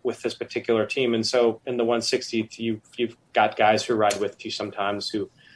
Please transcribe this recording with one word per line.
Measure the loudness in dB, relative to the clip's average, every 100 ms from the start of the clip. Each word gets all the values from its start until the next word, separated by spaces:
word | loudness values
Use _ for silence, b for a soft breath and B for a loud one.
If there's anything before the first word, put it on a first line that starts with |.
with | -4 -4
this | -6 -6
particular | -6 -4 0 2 0
team. | 0 0 0
And | 2
so | 4 4 2 -4
in | -2
the |
one | 0 0
sixtieth, | 0 -2 -2 -4 -4 -4
you, | -4 -4 -8 -6
you've | -4 -6 _
got | 2 2 4
guys | 4 4
who | 2 2
ride | 2 2
with | -2 -6 -10
you |
sometimes | -8 -8 -4 -4 -4 -6
who | -6 -6 b b